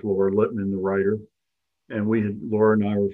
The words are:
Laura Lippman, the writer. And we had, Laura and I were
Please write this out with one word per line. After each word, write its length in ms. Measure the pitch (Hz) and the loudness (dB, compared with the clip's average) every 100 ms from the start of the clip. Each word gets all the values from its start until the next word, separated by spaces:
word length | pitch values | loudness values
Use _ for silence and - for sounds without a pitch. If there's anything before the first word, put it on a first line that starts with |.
Laura 300 | 107 95 98 | -2 0 2
Lippman, 360 | 101 110 110 98 | 2 0 -2 -4
the 60 | 95 | -2
writer. 420 | 95 98 98 107 - _ _ _ _ _ - | -2 0 0 -2 -6 _ _ _ _ _ -10
And 160 | 113 107 | -4 0
we 160 | 113 | 0
had, 160 | 104 104 | 0 -4
Laura 320 | 117 107 110 | -4 2 4
and 140 | 110 104 | 4 2
I 80 | 104 | 0
were 140 | 101 | -2